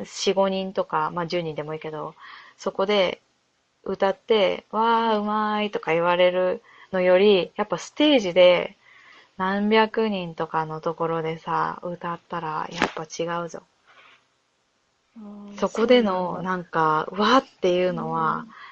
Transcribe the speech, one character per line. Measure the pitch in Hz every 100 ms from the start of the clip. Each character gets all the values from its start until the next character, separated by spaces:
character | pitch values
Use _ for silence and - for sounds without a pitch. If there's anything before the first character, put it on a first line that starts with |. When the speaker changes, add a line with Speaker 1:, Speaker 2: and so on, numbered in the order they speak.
Speaker 1:
四、 | 202 - -
五 | 196 196
人 | 190 190
と | 196
か、 | 180 160 156
ま | 170
あ、 | 165
十 | 175
人 | 165
で | 151
も | 147
い | 156
い |
け | 156
ど、 | 156 151 - - - - -
そ | -
こ | -
で | 196 208 180 - _ _ _ _ _ _
歌 | - 190 196
っ | 190
て、 | - 220 180 - -
「わ | 214 226 226 226
ー、 | 214
う |
ま | 208 214 214 208
い」 | 208
と | -
か | -
言 | 165
わ | 175 175
れ | 180
る | 180 185 190 - - -
の | 185
よ | 180 185
り、 | 208 196 160 -
や |
っ | 208
ぱ | 170
ス | -
テ | - 302 277
ー |
ジ | 196
で | 175 180 175 - - _ - - - _ -
何 | 190 202 208
百 | 220 220 226 220
人 | 196 175
と | 160 160
か | 160 160
の | 156
と | 170
こ | 160 165
ろ | 165
で | 160 160
さ、 | 175 160 156 165
歌 | 180 170 175
っ | 170 _
た | 170
ら | 160 156 -
や | 175 165
っ |
ぱ | -
違 | 160 - 170 170
う | 170
ぞ。 | 165 - _ _ _ - _ _ _ _ _ _ _ _ _ _ 233
Speaker 2:
あ |
ー、 | 208 208 202 202
Speaker 1:
そ | 202
こ | - 226
で | 254
の、 | 214 185 180 175
Speaker 2:
そ |
う |
な |
ん |
だ。 | 185
Speaker 1:
な | 185
ん |
か、 | 170 165 160 156 -
わ | 185 214
ー | 262
っ | - _
て | 190
い | 180 180
う |
の | 170 160
は、 | 165 160 160
Speaker 2:
う |
ん。 | - - -